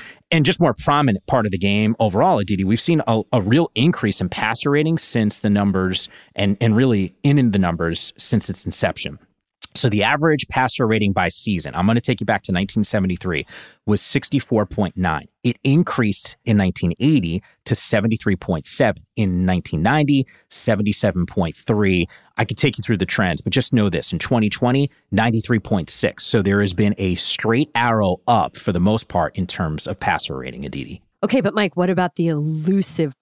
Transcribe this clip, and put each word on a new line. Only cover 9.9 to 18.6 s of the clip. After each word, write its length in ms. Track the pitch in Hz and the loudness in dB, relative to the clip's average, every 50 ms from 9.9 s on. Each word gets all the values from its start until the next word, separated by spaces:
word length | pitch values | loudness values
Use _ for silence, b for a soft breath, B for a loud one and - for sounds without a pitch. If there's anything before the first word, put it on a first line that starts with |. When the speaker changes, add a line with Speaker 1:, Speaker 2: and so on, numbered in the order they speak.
| 101 104 | 2 2
Speaker 1:
average 460 | 101 113 147 143 151 165 151 139 - | 2 2 2 2 2 2 2 2 0
passer 400 | - - 131 127 120 - - 127 | -2 0 0 0 0 0 0 0
rating 260 | 110 110 107 104 98 95 | 2 2 2 2 2 2
by 160 | 95 90 85 | 2 0 -2
season, 460 | - - - 110 98 85 78 73 64 | -2 -4 -4 -4 -2 -2 -4 -6 -2
I'm 100 | 82 92 | 0 2
gonna 160 | 104 113 120 | 2 2 2
take 180 | - - 123 - | 2 0 -2 -2
you 60 | - | 0
back 160 | 101 107 98 - | -2 -2 -2 -2
to 80 | - | -2
nineteen 320 | 92 87 98 - - 113 104 | 0 0 0 0 0 -2 -2
seventy-three, 640 | - - 104 92 92 90 90 - 92 82 69 - B B B B B B B B | 0 0 0 0 0 -2 -4 -4 -4 -4 -4 -6 B B B B B B B B
was 160 | - 104 98 | -2 0 0
sixty-four 640 | - - - 143 - - - 135 - - 120 107 104 | 0 0 -2 -2 -2 0 -2 -2 -2 0 0 0 0
point 320 | - - 113 101 85 - | 0 -2 -2 -2 -2 -2
nine. 300 | 92 92 85 78 76 62 - _ _ - | -2 -2 0 0 -2 -6 -10 _ _ -4
It 140 | 123 117 _ - | -4 -4 _ 0
increased 720 | 139 139 165 175 - - - 117 104 98 - - - - _ - | 2 4 2 2 2 0 0 0 0 0 -4 -6 -10 -12 _ -2
in 120 | 120 107 | 2 2
nineteen 360 | 104 95 92 - - - 85 82 - | 4 4 2 0 -2 -2 -4 -2 0
eighty 440 | 117 151 156 139 87 82 82 98 b b b b b | 0 2 2 2 0 -2 -4 -6 b b b b b
to 100 | - 123 | -4 -4
seventy-three 640 | - - - - 107 98 113 110 - - 110 95 | -4 -2 0 0 0 0 0 -2 -2 -2 -2 -2
point 280 | - - - 87 78 | -2 -2 -2 -4 -2